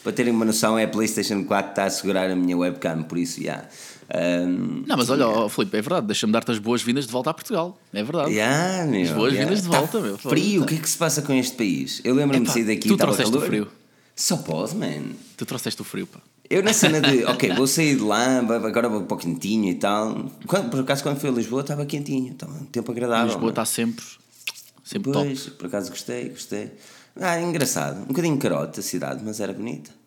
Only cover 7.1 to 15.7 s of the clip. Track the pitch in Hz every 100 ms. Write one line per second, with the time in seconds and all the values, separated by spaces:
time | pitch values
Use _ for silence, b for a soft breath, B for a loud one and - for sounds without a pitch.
7.1 | 123 123 156 - 202 170 190 _ 190 107
8.1 | 170 147 107 110 143 180 190 160 110 87
9.1 | 78 110 - 147 202 180 170 156 226 135
10.1 | 101 135 156 196 202 135 156 - - 165
11.1 | 147 143 131 123 - 110 76 67 - -
12.1 | 131 143 135 117 120 110 107 110 101 101
13.1 | 101 101 127 147 107 104 - b b b
14.1 | - - - - 80 101 185 131 76 62
15.1 | 53 - - 117 131 -